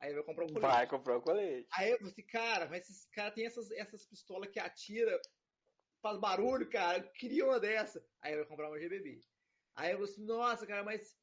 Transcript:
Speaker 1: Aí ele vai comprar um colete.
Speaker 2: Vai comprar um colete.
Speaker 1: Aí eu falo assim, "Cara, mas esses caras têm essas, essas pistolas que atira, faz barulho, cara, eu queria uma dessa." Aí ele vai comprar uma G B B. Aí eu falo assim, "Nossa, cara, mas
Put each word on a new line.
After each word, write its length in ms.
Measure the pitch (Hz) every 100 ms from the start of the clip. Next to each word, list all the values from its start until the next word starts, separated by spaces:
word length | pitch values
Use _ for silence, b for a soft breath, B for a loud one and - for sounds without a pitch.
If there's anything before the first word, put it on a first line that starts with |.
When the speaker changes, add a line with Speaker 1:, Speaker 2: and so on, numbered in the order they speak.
Speaker 1:
Aí 80 | 139
ele 80 | 147
vai 80 |
comprar 200 | 151 160
um 40 | 170
colete. 240 | 151 135
Speaker 2:
Vai 140 | 123 123
comprar 320 | 135 127 120
um 20 |
colete. 480 | 131 202 190 127 -
Speaker 1:
Aí 180 | 185 208
eu 80 | 233
falo 120 | 196
assim, 120 | 208
"Cara, 440 | - 226 226 202 160
mas 200 | 175 -
esses 160 | 190 -
caras 280 | 208 208
têm 120 | 214 226
essas, 240 | 233 202
essas 340 | 220 208 208 -
pistolas 440 | 202 - 190 202
que 80 | 220
atira, 640 | 262 - - 220 233 269 - _ _ _ _ _ _ _
faz 160 | 214 202
barulho, 500 | 202 185 240 254 233
cara, 300 | 220 175 180
eu 100 | 190
queria 320 | - 247 294 269
uma 140 | 247
dessa." 420 | 208 220 208 - - _
Aí 120 | 151
ele 80 | 151
vai 80 | 151
comprar 200 | 151 151
uma 100 | 151
G 100 | 170
B 120 | 196
B. 200 | 147 - _ _ _ _ _
Aí 160 | - 170
eu 60 | 180
falo 60 | 202
assim, 140 | 208
"Nossa, 420 | 214 226 240 226 202
cara, 160 | 202
mas 300 | 208 214 - _